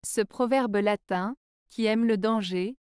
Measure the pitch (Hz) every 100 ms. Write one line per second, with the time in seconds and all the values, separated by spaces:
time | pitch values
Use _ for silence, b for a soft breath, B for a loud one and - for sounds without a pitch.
0 | - - 202 - 247 269 247 202 208 208
1 | _ 185 196 262 _ _ _ - 220 220
2 | 233 220 220 226 185 180 190 262